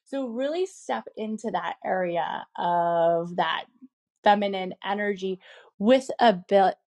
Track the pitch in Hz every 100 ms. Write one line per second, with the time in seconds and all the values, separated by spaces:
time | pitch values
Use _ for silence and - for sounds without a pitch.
0 | _ 277 254 226 277 330 370 - - 226
1 | - - 214 220 226 180 170 - - 185
2 | 180 170 156 - - - 175 175 170 170
3 | 165 170 175 175 160 - - _ - _
4 | _ _ 208 208 202 190 185 - 190 208
5 | 202 190 190 185 - - _ _ 202 262
6 | 262 - 240 185 - 202 185 -